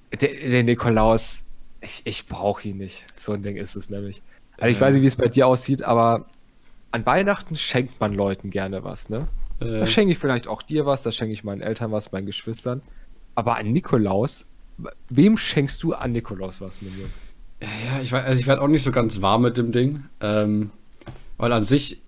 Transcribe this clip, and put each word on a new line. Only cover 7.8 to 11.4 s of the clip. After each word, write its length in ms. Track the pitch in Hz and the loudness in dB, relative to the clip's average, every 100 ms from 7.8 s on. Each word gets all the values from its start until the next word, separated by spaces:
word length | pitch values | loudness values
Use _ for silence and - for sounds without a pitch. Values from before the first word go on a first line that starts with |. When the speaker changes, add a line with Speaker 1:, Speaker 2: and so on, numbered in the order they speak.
| 131 - | -2 -2
Speaker 1:
man 120 | 107 | -2
Leuten 380 | 98 98 95 101 | 0 -2 -2 -6
gerne 320 | 98 95 95 | -6 -4 -6
was, 240 | 98 95 - | -8 -10 -8
ne? 160 | 107 160 - - - | -6 -4 -2 -2 -2
Speaker 2:
Äh. 180 | 123 110 | -2 0
Speaker 1:
Da 80 | 110 | 2
schenke 260 | - 202 | 4 4
ich 60 | 170 | 2
vielleicht 300 | 143 123 - | 0 0 -2
auch 140 | 110 | -8
dir 240 | - 151 143 | -4 -2 0
was, 160 | 135 | 0
da 100 | 120 | -2
schenke 200 | 107 110 | -4 -4
ich 120 | 107 | -6